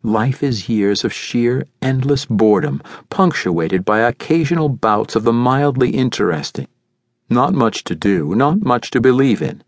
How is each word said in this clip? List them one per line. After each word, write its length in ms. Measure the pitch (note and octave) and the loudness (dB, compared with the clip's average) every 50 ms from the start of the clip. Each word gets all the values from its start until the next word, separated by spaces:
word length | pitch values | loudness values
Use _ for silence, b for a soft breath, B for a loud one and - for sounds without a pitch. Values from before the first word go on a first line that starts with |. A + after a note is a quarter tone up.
Life 400 | - A2+ G#2+ A2+ A2 C3 B2+ - | -2 0 0 0 0 0 -2 -2
is 280 | - C#3+ B2 G#2+ F#2 - | -2 -2 -2 -4 -4 -2
years 340 | A#2 G#2+ G2+ G2 G2+ - - | -2 0 2 0 0 0 -2
of 100 | A2+ - | -4 -6
sheer, 540 | - - - - B2 A#2+ A#2+ B2 C3 - - _ _ - | -6 -12 -6 -2 0 0 0 0 -2 -4 -8 _ _ -4
endless 420 | C3 C3 C3 B2+ C#3 C#3+ C3+ - | -2 -2 0 0 0 0 0 0
boredom, 560 | - A2+ G2+ A2 A2 G#2 F#2+ - D3 - C#2+ B B B B B B | -2 0 2 4 4 4 4 2 -2 -6 -6 B B B B B B
punctuated 760 | - - F#3+ F3+ - - - F#2 F2 E2 E2 D#2+ F#2+ F#2 F#2 | 0 2 2 2 2 0 -2 -2 0 0 0 0 -2 -2 0
by 140 | - G#2 G#2+ | 0 0 2
occasional 720 | A2+ A#2+ B2+ _ - - D#3 E3+ E3 C#3 E3+ E3+ D#3 D3 | 2 0 0 _ -4 -2 0 0 2 0 0 0 0 0
bouts 460 | C3 - - A2 G#2+ G#2 A2 - - | -2 -2 0 0 0 0 0 -2 -2
of 80 | A#2 G#2+ | 0 0
the 100 | A#2+ A#2 | 2 2
mildly 560 | A#2 B2 B2+ C3 C#3 C#3+ C#3+ C3 B2+ B2+ B2 | 2 2 2 2 2 0 0 2 2 0 0
interesting. 760 | - A#2+ B2+ A#2+ - - A#2+ F#2 E2 D2+ C#2+ - - - C#2 - _ _ _ _ _ _ _ _ _ _ _ _ | 2 0 0 0 0 0 -2 -2 -2 -2 -6 -8 -8 -10 -10 -10 _ _ _ _ _ _ _ _ _ _ _ _
Not 240 | A#2+ B2 C3 - F#3+ | 0 2 2 2 2
much 300 | D3+ B2 A2+ G2+ - - | 2 0 0 0 -4 -8
to 120 | - F#2 | -8 -8
do, 380 | D#2+ - G2 G2+ F2+ D2+ D2 F2+ | -2 0 0 2 2 0 0 0
not 280 | A2 C3+ C#3+ E3 G#3+ | 0 2 2 2 0
much 280 | G#3+ B2+ B2 A#2+ - - | 0 0 -2 -2 -2 -2
to 100 | - B2+ | -2 2
believe 400 | A#2 C3 B2+ B2+ C3+ C3+ A2 F2+ | 2 4 4 4 2 2 2 0
in. 200 | D#3 D#3 - - _ | -2 -6 -6 -10 _